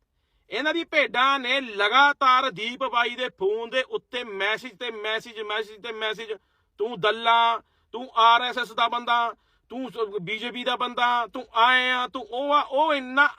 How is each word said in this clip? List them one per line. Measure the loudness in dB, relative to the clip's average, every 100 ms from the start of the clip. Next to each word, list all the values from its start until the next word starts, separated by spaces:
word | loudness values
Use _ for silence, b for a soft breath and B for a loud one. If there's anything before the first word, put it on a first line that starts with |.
| _ _ _ _ _
ਇਹਨਾਂ | -4 -2
ਦੀ | -2
ਭੇਡਾਂ | -2 -2 0 2 2 0
ਨੇ | 0 -2
ਲਗਾਤਾਰ | -2 -2 2 4 4 4 4 4 2
ਦੀਪ | -4 -8 -4
ਬਾਈ | -2 0 -2 -2
ਦੇ | -8
ਫੋਨ | -2 -2 -2 -4
ਦੇ | -4
ਉੱਤੇ | -4 -8 -8 -10
ਮੈਸੇਜ | -8 -4 -2 -2 -6 -12
ਤੇ | -10
ਮੈਸੇਜ, | -8 -6 -6 -8 -12
ਮੈਸੇਜ | -6 -6 -6 -12
ਤੇ | -12
ਮੈਸੇਜ, | -6 -6 -6 -10 -12 _ _ _ -8
"ਤੂੰ | -6 -2
ਦੱਲਾ, | -2 0 4 4 4 0 -6 _ _
ਤੂੰ | -14 -4
ਆਰ | 4 6 6
ਐਸ | 2 -4
ਐਸ | -6
ਦਾ | -2 0
ਬੰਦਾ, | 0 0 0 0 -4 _ _ _
ਤੂੰ | -10 -8
ਸ-, | -6 -6 -6
ਬੀ | -6 -6
ਜੇ | -6
ਪੀ | -4
ਦਾ | -4 -2
ਬੰਦਾ, | -4 0 2 2 -2
ਤੂੰ | -8 -4
ਆਏ | 2 4 4 2
ਆ, | -2 -4
ਤੂੰ | -8 -8
ਉਹ | -6 2
ਆ।" | 2
ਉਹ | 2 2 2
ਇੰਨਾ | 2 0 2 2